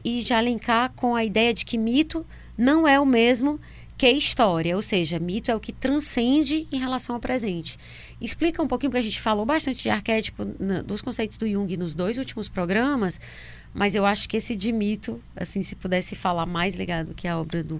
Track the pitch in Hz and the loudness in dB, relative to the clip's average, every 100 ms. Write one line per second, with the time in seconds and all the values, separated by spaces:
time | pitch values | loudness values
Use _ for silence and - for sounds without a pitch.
0 | - 240 214 233 240 226 - 233 254 - | -4 -4 0 2 2 0 0 0 0 0
1 | 247 233 220 208 233 240 - 233 220 254 | 0 2 2 4 4 2 -2 -2 2 2
2 | 311 330 320 - - - 247 311 320 277 | 2 -2 -8 -14 -12 2 4 6 6 6
3 | 277 240 233 247 277 302 - - - - | 6 6 6 4 2 -2 -8 -18 -16 2
4 | 254 277 - - 220 165 165 185 214 196 | 4 4 2 4 4 4 0 0 0 0
5 | 160 165 170 202 247 220 - - 262 285 | 0 -2 -2 -2 -2 -2 -4 -4 0 4
6 | 285 - 233 294 269 311 320 262 254 254 | 4 4 4 4 2 0 -2 -4 -2 -2
7 | - 240 233 254 214 175 160 - - - | -4 -4 -2 -2 -2 -4 -6 -10 -14 -16
8 | - - 240 - 330 330 294 247 269 247 | -18 -6 -4 0 0 0 -2 0 0 0
9 | 214 - 226 208 226 311 277 247 226 208 | 0 -2 0 2 2 0 0 -2 0 0
10 | 196 220 220 - 202 - 190 185 - 208 | 0 0 0 -4 -8 -4 -2 -2 -4 -6
11 | - 240 220 - 226 202 196 170 175 160 | -4 -4 -4 -4 -2 -2 -2 -4 -4 -4
12 | 180 240 269 - 202 - 175 202 262 277 | -4 -4 -6 -8 -6 -4 0 2 2 0
13 | 190 - - - - - - - 202 202 | -2 -4 -10 -16 -16 -18 -12 -2 0 4
14 | 196 208 - 220 - 220 208 226 208 208 | 2 2 0 -2 -2 -2 -2 0 0 -2
15 | - 233 - - 180 196 190 - 185 185 | -6 -10 -12 -10 -6 -4 -4 -6 -2 0
16 | 180 - 190 175 170 170 180 175 180 170 | 0 -2 -2 -2 -2 -2 -2 -2 -4 -4
17 | 160 - 175 170 160 170 156 | -4 -6 -4 -4 -2 -4 -4